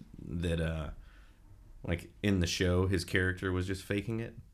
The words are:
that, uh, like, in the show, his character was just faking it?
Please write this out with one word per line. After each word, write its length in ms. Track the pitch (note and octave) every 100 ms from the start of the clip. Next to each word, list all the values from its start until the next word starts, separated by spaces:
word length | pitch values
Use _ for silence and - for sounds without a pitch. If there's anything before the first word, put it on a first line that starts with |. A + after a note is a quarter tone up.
| - - -
that, 340 | E2 E2+ E2
uh, 300 | D#2+ D#2+ D2+ - - - - - - - - -
like, 260 | - E2+ - -
in 180 | G#2 G2
the 60 | E2+
show, 400 | - F2+ F2+ F#2
his 180 | F#2
character 480 | - G2 F#2 F2+ F#2+
was 140 | F#2 F#2
just 160 | F#2
faking 380 | - G2+ G2+ A2+
it? 140 | A#2 - -